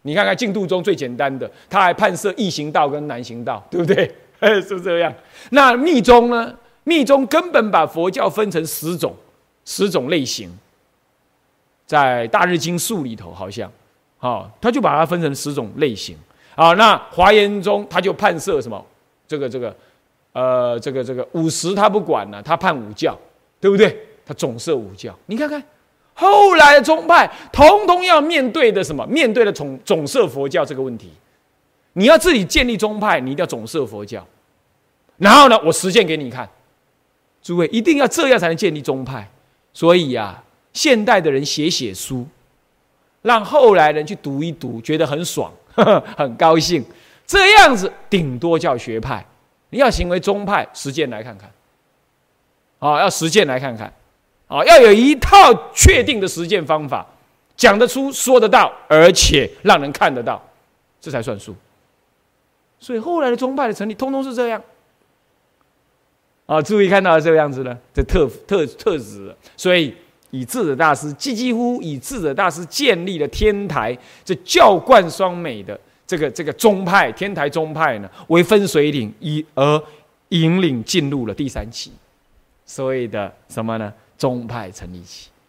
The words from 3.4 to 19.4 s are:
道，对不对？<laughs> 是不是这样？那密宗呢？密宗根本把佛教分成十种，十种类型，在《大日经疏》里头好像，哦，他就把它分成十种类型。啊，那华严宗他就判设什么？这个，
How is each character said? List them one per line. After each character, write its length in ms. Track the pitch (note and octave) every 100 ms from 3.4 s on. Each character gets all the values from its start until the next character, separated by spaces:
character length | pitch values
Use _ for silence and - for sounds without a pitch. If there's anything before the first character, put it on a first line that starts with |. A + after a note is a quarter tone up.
| A#2+
道， 180 | A2+ -
对 100 | F3
不 60 | E3
对？ 260 | G3 E3+ - _
<laughs> 160 | _ G#3+ G#3
是 120 | -
不 40 | F#3+
是 20 |
这 160 | F3+ E3+
样？ 140 | E3 A#2+ _ - -
那 240 | C4+ C4+ A#3+
密 260 | D#4 C#4
宗 300 | G#3 A#3+ A#3+
呢？ 240 | A#3 A#3 A#3+ _ _
密 220 | - E4 C4
宗 180 | C#4 B3
根 240 | D#4 F4+
本 180 | C#4+ G#3+
把 160 | F#3 D3+
佛 240 | D#3+ F3+
教 180 | F3+ -
分 220 | G#3 G#3
成 160 | E3 D#3+
十 320 | - D#3 F3
种， 180 | C3 G2 _ _ _ _ -
十 220 | - G3
种 220 | E3+ B2+
类 160 | E3+ B2+
型， 260 | - F#2 F#2 _ _ _ _ _ _ _ _ _ _ _ _ _
在 420 | D3+ C3+ A#2+ A#2
《大 200 | G#3 F3+
日 100 | F3
经 200 | D3+ F3
疏》 240 | - F3+
里 120 | C3 A2
头 160 | F2
好 160 | F#2 F#2+
像， 240 | G#2 F#2+ _ _ _ _ _
哦， 300 | B2 A2 G2 _
他 120 | A#3
就 100 | B3+
把 160 | F3+ C#3+
它 80 | D#3+
分 160 | F3
成 120 | D#3+ C#3
十 180 | C#3+
种 180 | C#3+ A2 -
类 180 | D3
型。 240 | G2+ - D#2 _ _ _ -
啊， 180 | E3
那 240 | F3 A3 F#3+ -
华 200 | - F#3
严 300 | G#3+ G3+ G3+
宗 240 | F#3 G3+ G#3
他 140 | F3
就 100 | F#3+
判 260 | D3+ G3+ E3
设 200 | F#3+ D3+
什 80 | A#2
么？ 160 | G2+ - _ _ _ _
这 100 |
个， 100 | D3+